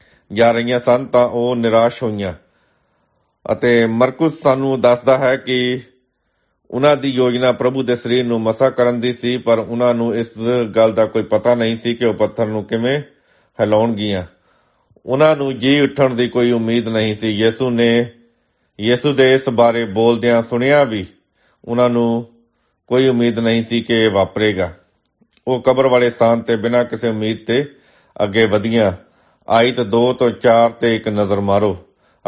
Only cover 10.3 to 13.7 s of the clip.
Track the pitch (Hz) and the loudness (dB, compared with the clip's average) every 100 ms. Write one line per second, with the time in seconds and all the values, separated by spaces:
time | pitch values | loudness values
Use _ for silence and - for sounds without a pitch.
10.3 | - 113 123 113 107 110 107 110 113 104 | -6 -4 -2 -2 2 2 2 -2 -2 -2
11.3 | 107 120 120 113 113 120 117 120 107 107 | -2 0 0 0 -2 -4 -2 -2 0 -2
12.3 | 107 110 107 101 113 120 143 143 _ _ | -2 -4 -4 -4 -4 -2 -2 -6 _ _
13.3 | _ _ - 107 | _ _ -4 0